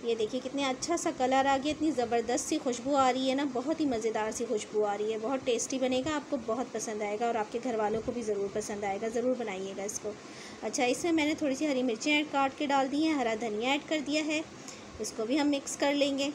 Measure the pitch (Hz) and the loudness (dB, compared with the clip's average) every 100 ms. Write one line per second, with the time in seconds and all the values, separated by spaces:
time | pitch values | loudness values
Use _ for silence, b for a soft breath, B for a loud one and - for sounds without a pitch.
0 | 233 226 214 254 254 269 277 262 - 339 | -2 0 0 -2 -2 -2 0 0 0 0
1 | 339 269 254 269 269 269 277 302 302 247 | 0 0 2 4 4 4 2 0 0 2
2 | 233 233 226 294 - 311 285 240 240 285 | 2 2 2 0 0 -2 0 -2 0 4
3 | 262 254 262 262 285 240 247 320 302 233 | 4 4 2 2 0 -2 -2 0 2 2
4 | 226 220 214 220 233 220 - 214 208 202 | 0 0 -2 -2 -2 -2 0 0 2 2
5 | 208 220 220 269 262 269 - 269 254 254 | -2 -2 -2 -2 0 0 0 0 2 2
6 | 262 302 - 285 226 226 262 226 208 214 | 0 -4 -2 -4 -2 -2 -2 -4 -6 -4
7 | 208 208 233 233 214 240 247 220 214 220 | -4 -2 0 0 -2 -4 -2 0 0 0
8 | 220 240 214 202 196 214 208 208 202 196 | -2 -4 -2 -2 -2 -4 -4 -4 -2 -2
9 | 226 233 247 254 226 190 190 196 196 - | -2 0 0 0 -2 -6 -6 -6 -6 -6
10 | 214 208 - B B B 220 220 247 269 | -8 -10 -14 B B B -6 2 2 2
11 | 349 320 294 311 302 262 311 262 254 220 | 2 4 4 2 0 0 2 2 2 0
12 | 302 294 302 277 269 269 294 277 269 285 | 2 2 4 2 2 0 2 4 2 2
13 | 320 302 233 220 233 208 240 277 - 311 | 2 4 2 0 -2 -2 0 0 0 -2
14 | 277 302 311 302 311 - B B B - | 0 0 2 -2 -4 -10 B B B -10
15 | 214 - 220 294 294 285 - - 285 285 | -8 -4 0 2 4 2 -2 0 2 4
16 | 285 277 277 | 2 2 -2